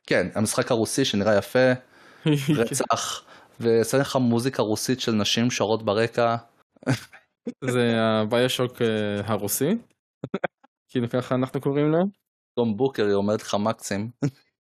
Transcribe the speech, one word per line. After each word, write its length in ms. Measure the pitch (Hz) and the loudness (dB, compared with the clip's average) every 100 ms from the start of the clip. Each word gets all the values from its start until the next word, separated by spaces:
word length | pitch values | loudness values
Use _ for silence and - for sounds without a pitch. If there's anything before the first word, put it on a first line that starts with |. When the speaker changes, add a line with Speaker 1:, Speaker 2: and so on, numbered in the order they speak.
| - | -2
Speaker 1:
כן, 200 | 123 90 | 0 0
המשחק 360 | 98 107 - 123 | -2 -2 -2 0
הרוסי 340 | 120 107 - | 0 0 0
שנראה 340 | 131 104 98 101 | 0 0 2 2
יפה, 340 | - 127 127 123 - - - - | 2 2 2 2 -6 -20 -20 -4
Speaker 2:
<laughs> 360 | 165 143 139 143 | 0 0 2 0
Speaker 1:
רצח, 640 | 117 131 - 113 - - - - - - | 0 -2 -2 -2 -2 -8 -12 -20 -20 -4
ושם 380 | 113 113 110 135 | 2 2 2 0
לך 180 | 139 135 | 0 2
מוזיקה 460 | 120 117 127 - | 2 2 0 0
רוסית 380 | 107 107 - 110 | 0 0 -2 -2
של 120 | - | 0
נשים 380 | 110 101 - 120 | 0 0 0 0
שרות 320 | - 104 113 | 0 0 0
ברקע. 540 | 110 104 117 - 117 117 - _ _ _ - 127 - - _ _ - - | 0 0 0 2 0 0 -6 _ _ _ -4 -4 -4 -20 _ _ -16 -10
Speaker 2:
זה 300 | 131 123 120 113 | -4 0 2 2
הביושוק, 840 | 113 110 107 120 127 - 123 - | 2 2 2 2 2 0 -4 -2
אה, 380 | 117 107 104 104 | -2 0 -2 -4
הרוסי. 460 | 110 107 101 - 139 233 - _ _ - - | -2 -4 -2 -2 0 -2 -6 _ _ -16 -10
<laughs> 640 | - - _ _ _ _ | -6 -6 _ _ _ _
כאילו, 180 | 131 120 | -4 -2
ככה 260 | 127 123 | -2 -2
אנחנו 260 | 127 127 139 | -2 -2 -4
קוראים 260 | 143 143 151 | -2 0 2
לו. 60 | 160 196 - _ _ _ | 2 0 -4 _ _ _
Speaker 1:
תום 220 | - 117 104 | -2 0 2
בוקר, 300 | 135 123 104 | 0 2 0
היא 80 | |
אומרת 280 | 101 101 110 | 2 2 -2
לך, 120 | - | -2
"מקסים." 560 | 101 107 113 - 98 110 - 139 - _ _ | -2 0 -2 -6 -6 -6 -4 -6 -6 _ _